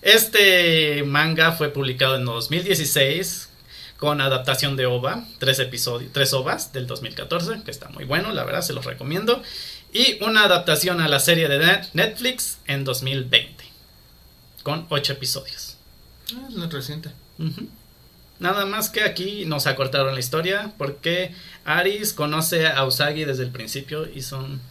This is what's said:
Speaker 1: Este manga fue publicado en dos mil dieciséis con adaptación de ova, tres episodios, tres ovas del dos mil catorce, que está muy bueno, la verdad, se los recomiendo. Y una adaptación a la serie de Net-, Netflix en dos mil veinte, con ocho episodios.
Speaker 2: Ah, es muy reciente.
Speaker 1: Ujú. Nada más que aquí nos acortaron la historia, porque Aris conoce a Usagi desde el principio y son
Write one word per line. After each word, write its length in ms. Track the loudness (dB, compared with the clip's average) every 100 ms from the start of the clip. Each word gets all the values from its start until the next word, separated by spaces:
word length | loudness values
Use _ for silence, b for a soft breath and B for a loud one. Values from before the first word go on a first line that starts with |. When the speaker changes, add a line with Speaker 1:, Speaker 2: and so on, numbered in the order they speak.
Speaker 1:
Este 1000 | 8 6 6 6 8 8 6 4 4 0
manga 480 | 2 2 2 4 4
fue 160 | 4 -2
publicado 460 | -2 -4 0 2 2
en 100 | 0
dos 240 | -2 -2
mil 140 | -2
dieciséis 840 | 2 0 2 4 4 2 -4 -8 -12 -20 B B B B
con 220 | -2 2
adaptación 540 | 2 0 0 0 0 0
de 100 | 0
ova, 380 | 0 -2 -4 -10 -4
tres 200 | 0 0
episodios, 520 | 0 -2 -4 -4 -6
tres 220 | 0 2
ovas 400 | 2 -2 -4 -6
del 140 | -8 -8
dos 140 | -8
mil 120 | -10 -10
catorce, 460 | -4 -4 -4 -8
que 80 | -10
está 160 | -14 -16
muy 140 | -14 -2
bueno, 280 | -2 -2
la 100 | -4
verdad, 180 | -4 -4
se 120 | -4
los 120 | -6 -8
recomiendo. 560 | -8 -6 -2 2 0 B B B B B
Y 280 | 2 2 2
una 200 | 2 4
adaptación 560 | 6 6 4 2 2 2
a 80 | 2
la 120 | 4
serie 280 | 4 4 4
de 120 | 4
Net-, 300 | 4 4 0
Netflix 640 | 0 0 0 -4 -2 -6 -6 -6
en 180 | -4
dos 180 | -2 -2
mil 220 | -2 -4
veinte, 400 | 2 2 2 -16 -20 -20 -20 -20 -20 -20 -20 -20 -20 -10
con 240 | -6 -6 -2
ocho 240 | -2 -2
episodios. 640 | -6 -4 -6 -8 -14 -14 -16 -20 -20 -20 -16 -14 -12
Speaker 2:
Ah, 120 | -10
es 60 | -8
muy 120 | -6
reciente. 440 | -6 -8 -10 -12 -18 -20 -8
Speaker 1:
Ujú. 300 | -6 -6 -12 -16 -20 -20 -20 -20 -20 -6
Nada 260 | -2 0 -2
más 240 | -2 -4
que 140 | 0
aquí 420 | -2 -2 -6 -6 -4
nos 220 | -2 0
acortaron 460 | 0 -2 0 0 -2
la 40 |
historia, 540 | -2 -2 0 -2 -4 -6
porque 560 | -8 -4 -2 -2 -4 -8 B B
Aris 480 | -2 2 2 0 -4
conoce 560 | -2 -2 0 0 2 2
a 160 | 2
Usagi 400 | 0 2 0 0
desde 200 | -4 -4
el 80 | -4
principio 540 | -8 -8 -8 -8 -8 -8
y 80 | -10
son 380 | -10 -8 -8 -10 -12